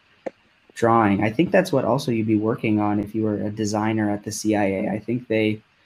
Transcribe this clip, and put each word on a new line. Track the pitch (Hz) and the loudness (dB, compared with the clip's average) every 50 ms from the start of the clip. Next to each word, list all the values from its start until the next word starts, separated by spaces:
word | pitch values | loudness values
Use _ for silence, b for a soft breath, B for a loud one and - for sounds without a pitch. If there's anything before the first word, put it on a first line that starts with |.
| _ _ _ _ - - - _ _ _ _ _ _ _ - | _ _ _ _ -14 -14 -14 _ _ _ _ _ _ _ -6
drawing. | - 117 113 113 117 110 101 101 95 98 | 0 2 4 4 6 4 4 4 2 0
I | 113 | 0
think | 110 - 175 196 | 0 0 0 2
that's | - 185 156 - | 2 2 2 2
what | 143 127 - | 0 0 2
also | - 123 139 - 131 | 2 0 0 0 -2
you'd | 117 110 110 | -2 0 0
be | 110 110 | 2 0
working | 104 107 110 117 - - 110 107 104 | 2 2 0 -2 -2 0 0 0 2
on | 104 104 104 104 | 0 0 0 -2
if | 104 104 - | -4 -4 -4
you | 110 110 | -4 -2
were | 107 104 | -2 -2
a | 101 101 107 | -2 -4 -6
designer | 107 110 110 104 107 107 107 110 110 110 107 104 | -6 -4 -4 -2 -2 -2 -2 0 0 0 0 -2
at | 104 101 - | -2 -4 -6
the | 107 | -8
C | 104 - - 107 107 | -8 -4 -2 0 0
I | 104 104 | 2 2
A. | 98 98 95 101 95 | 0 0 -2 -2 -4
I | 104 107 | -4 -6
think | - - 120 123 123 | -6 -6 -6 -6 -4
they, | - 110 110 107 107 107 110 _ b b b b | -2 0 0 2 0 -2 -4 _ b b b b